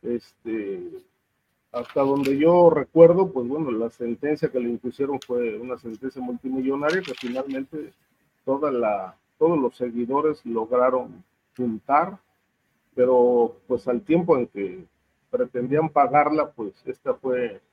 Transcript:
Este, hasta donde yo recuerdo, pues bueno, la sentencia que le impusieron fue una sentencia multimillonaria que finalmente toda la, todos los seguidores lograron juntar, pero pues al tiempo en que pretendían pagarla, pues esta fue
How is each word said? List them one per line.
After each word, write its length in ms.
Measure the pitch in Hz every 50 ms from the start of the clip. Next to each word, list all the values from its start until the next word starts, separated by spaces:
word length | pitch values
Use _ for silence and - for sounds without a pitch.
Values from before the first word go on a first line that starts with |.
Este, 880 | - - 120 117 - _ _ _ _ 113 110 110 104 98 98 90 87 87 80 76 _ _ _ _ _ _ _ _ _ _ _ _ _ _ -
hasta 280 | 120 120 - - 147
donde 380 | 139 135 139 143 139 131 139 139
yo 320 | 147 165 175 180 175 170
recuerdo, 600 | 156 147 131 - _ 160 165 165 175 180 190 175
pues 160 | - 131 120
bueno, 240 | 120 135 151 160 139 117
la 180 | 110 117 117
sentencia 580 | - _ 123 117 117 - - 143 151 147 - 151
que 120 | - 131
le 100 | 120 120
impusieron 500 | 120 110 - 127 117 - 139 135 143 127
fue 380 | - - 123 120 120 117 107 107
una 180 | 120 127 123
sentencia 460 | 117 _ 117 110 107 127 131 - 135 127
multimillonaria 800 | 123 123 120 - 131 131 131 131 131 139 143 147 151 165 190 185
que 100 | 139 127
finalmente 760 | - - 120 123 131 135 139 135 131 135 - - - - - _ _ _ _ _ _ _ _ _ _ _
toda 260 | - 135 143 151 147
la, 460 | 135 123 117 107 104 98 95 92 - _ _ _ _ _
todos 200 | 156 165 175 156
los 180 | 131 120 -
seguidores 720 | - 127 123 113 120 120 117 135 143 151 156 151 143 _
lograron 760 | 120 117 113 110 113 123 123 123 131 127 127 123 - 82 85 - _ _ _ _ _ _
juntar, 600 | - 123 120 110 107 _ - 139 147 170 196 208 190 _ _ _ _ _ _ _ _ _ _ _ _ _ _ _
pero 640 | - 123 127 127 123 120 123 123 120 117 113 120 - _
pues 200 | _ 127 120 - 131
al 120 | 123 120 104
tiempo 360 | - 156 170 175 170 165 131
en 80 | 120
que 400 | 113 _ 101 101 95 90 92 87 _ _ _ _ _ _ _ _ _
pretendían 600 | - 123 127 120 _ 123 123 123 139 151 156 156
pagarla, 640 | - 147 139 127 131 147 147 147 151 156 147 - _
pues 220 | - 110 101 - _ _
esta 260 | - 127 _ _ 135 123
fue 480 | - - 131 127 127 123 117 101 95 _ _